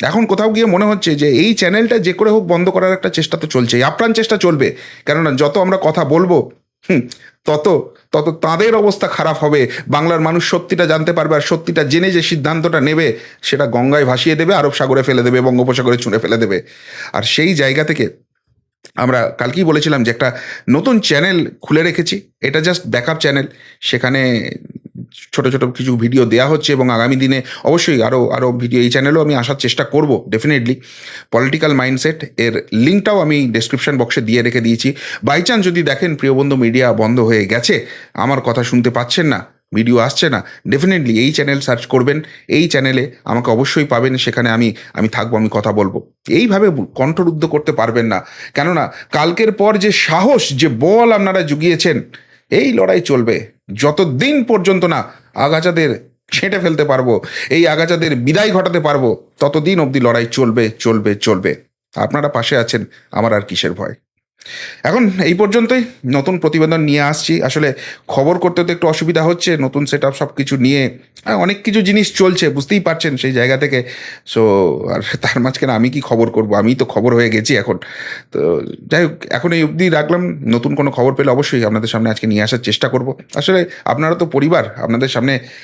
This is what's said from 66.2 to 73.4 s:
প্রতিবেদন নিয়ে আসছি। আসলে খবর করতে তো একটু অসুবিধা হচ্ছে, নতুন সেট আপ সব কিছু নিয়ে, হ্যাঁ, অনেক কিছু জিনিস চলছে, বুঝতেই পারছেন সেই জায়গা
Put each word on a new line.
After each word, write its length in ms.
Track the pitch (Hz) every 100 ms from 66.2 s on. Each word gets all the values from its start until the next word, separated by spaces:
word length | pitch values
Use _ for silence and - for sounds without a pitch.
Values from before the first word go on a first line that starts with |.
| 139 180
প্রতিবেদন 420 | 160 165 160 160
নিয়ে 200 | 151 143
আসছি। 420 | 143 151 - 165
আসলে 300 | 131 151 147 131 - - -
খবর 320 | 135 143 175
করতে 240 | 180 175
তো 80 | 170
একটু 160 | 170 170
অসুবিধা 360 | 156 165 160
হচ্ছে, 340 | 160 170 180 160
নতুন 280 | 131 143 143
সেট 200 | 143 135
আপ 100 | 135
সব 100 | 143
কিছু 320 | - 135 135
নিয়ে, 420 | 127 143 127 - - -
হ্যাঁ, 120 | - 190
অনেক 280 | 180 202
কিছু 180 | - 208
জিনিস 320 | 190 208 202
চলছে, 360 | - 185 180 160
বুঝতেই 300 | 139 139 202
পারছেন 380 | 175 160 165 131
সেই 140 | 135
জায়গা 260 | 127